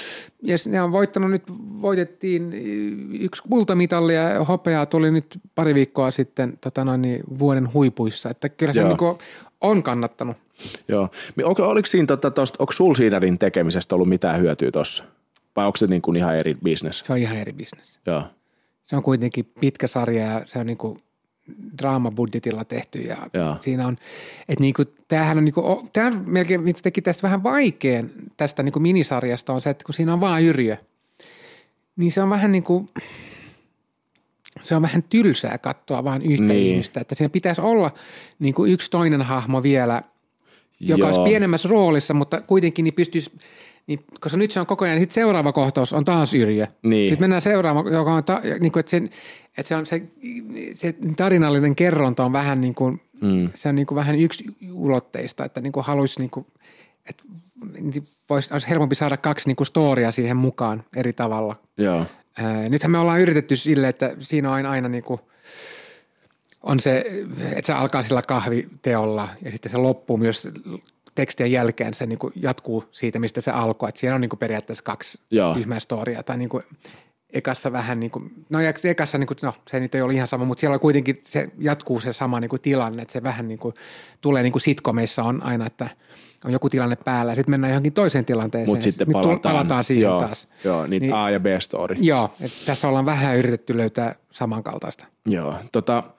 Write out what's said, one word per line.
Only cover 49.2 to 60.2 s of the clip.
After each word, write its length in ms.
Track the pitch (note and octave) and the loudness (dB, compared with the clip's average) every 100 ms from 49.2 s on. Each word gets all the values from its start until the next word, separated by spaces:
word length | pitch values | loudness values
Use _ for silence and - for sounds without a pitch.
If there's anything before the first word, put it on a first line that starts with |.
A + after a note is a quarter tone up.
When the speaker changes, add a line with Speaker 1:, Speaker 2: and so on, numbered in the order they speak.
| - - _ - | -20 -20 _ -14
Speaker 1:
että 100 | - | -6
se 80 | D#3+ | -4
on 100 | D#3 | -4
se, 160 | E3+ - - B2+ A#2+ - A2+ - | -6 -8 -14 -14 -12 -12 -12 -12
se 220 | - E3+ E3 E3 D#3 | -6 -6 -4 -6 -2
tarinallinen 600 | F#3+ F#3 D3+ C#3+ D3 C#3 | 4 4 4 4 2 4
kerronta 500 | F3 D#3 C3+ A#2+ B2+ | 2 4 2 2 0
on 80 | |
vähän, 280 | C3+ C#3+ C3+ | 0 0 0
niinku, 380 | B2+ A#2+ B2+ B2+ - - | 0 0 -2 -2 -10 -4
Speaker 2:
Mm. 280 | G2+ F#2+ F2 - | 0 2 0 -2
Speaker 1:
se 140 | D3 | -2
on, 60 | C#3 | 0
niinku, 200 | C#3 C#3+ | 0 0
vähän 240 | C#3+ D3 | 0 2
yksiulotteista, 1300 | E3 - - - F#3 F3+ C#3 C3 - - - - C3+ | 2 0 -12 -16 -16 -4 0 0 -2 -8 -10 -8 -8
että, 160 | - | -8
niinku, 200 | C3+ C#3 | -6 -6
haluaisi, 380 | C3 C#3+ C#3 - | -2 0 0 -2
niinku, 280 | B2+ - - _ _ _ _ _ - | -6 -6 -14 _ _ _ _ _ -20
että, 140 | - C4 E3+ - B3+ A3 - | -20 -20 -20 -20 -20 -18 -10
niin, 280 | D3+ C#3+ C#3+ _ _ | -8 -8 -10 _ _
vois, 220 | C#3+ - | -2 -2
olisi 180 | D3 - | -6 -2
helpompi 260 | E3 C#3+ C#3 | 0 2 0
saada 220 | D3 C#3 | 0 -2
kaksi, 320 | D3+ D3 C#3+ | -2 -2 -2
niinku, 160 | B2+ C#3 | -2 -2
storia 460 | E3 D3+ B2+ A#2 | 2 4 4 2
siihen 260 | A2+ | 0